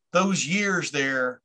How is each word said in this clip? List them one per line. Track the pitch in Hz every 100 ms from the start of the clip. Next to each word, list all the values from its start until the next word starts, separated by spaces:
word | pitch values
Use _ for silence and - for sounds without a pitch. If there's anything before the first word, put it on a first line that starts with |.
| _
those | 175 196 185 135
years | 196 202 175 143
there. | 147 135 131 127 123